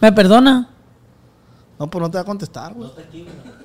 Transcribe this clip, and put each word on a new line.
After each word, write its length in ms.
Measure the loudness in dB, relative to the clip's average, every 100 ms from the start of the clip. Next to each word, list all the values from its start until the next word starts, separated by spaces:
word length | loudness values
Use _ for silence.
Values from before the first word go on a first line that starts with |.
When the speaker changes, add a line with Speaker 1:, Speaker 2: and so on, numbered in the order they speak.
Speaker 1:
¿Me 100 | 2
perdona? 580 | 4 4 4 4 2 -2 _ _ _ _ _ _ _ _ _ _ -14
Speaker 2:
No, 100 | -12
pues 140 | -8
no 80 | -8
te 60 | -8
va 40 |
a 40 | -8
contestar, 480 | -10 -12 -14 -18
güey. 160 | -18 -20 -20 -20 -20 -20 -20 -20 -20